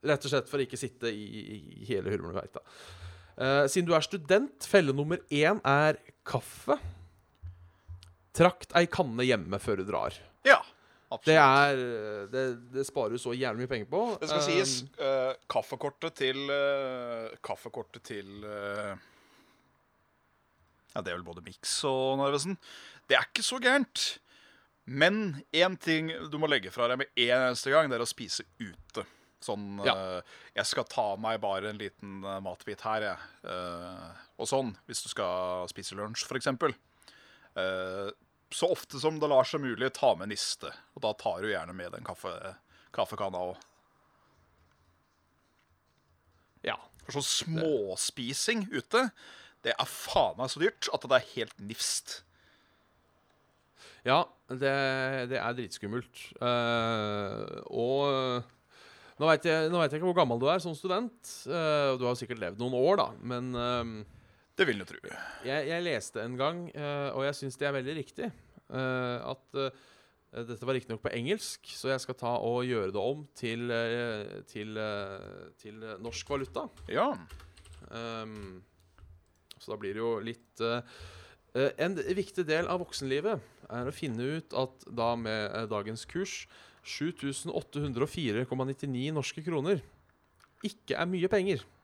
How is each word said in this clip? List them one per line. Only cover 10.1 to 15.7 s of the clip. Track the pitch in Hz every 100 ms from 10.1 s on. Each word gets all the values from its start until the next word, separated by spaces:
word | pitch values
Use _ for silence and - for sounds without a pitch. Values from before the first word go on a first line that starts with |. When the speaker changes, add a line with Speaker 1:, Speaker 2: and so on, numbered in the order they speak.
| - - _ 262
Speaker 2:
Ja, | 262 - - _ _ _
absolutt. | 120 -
Speaker 1:
Det | 156
er, | 143 135 143 135
eh, | 123 117 107 104 101
det, | 127 131 120 120 131
det | 135
sparer | - 110 120
du |
så | 127
jævlig | 123 131 110
mye | 123
penger | 123 104
på. | 175 233 202
Speaker 2:
Det | 156
skal | 151
Speaker 1:
Eh, | 147
Speaker 2:
sies, | 165 135 127 131 -
eh, | 139 135 131 127 _
kaffekortet | 120 -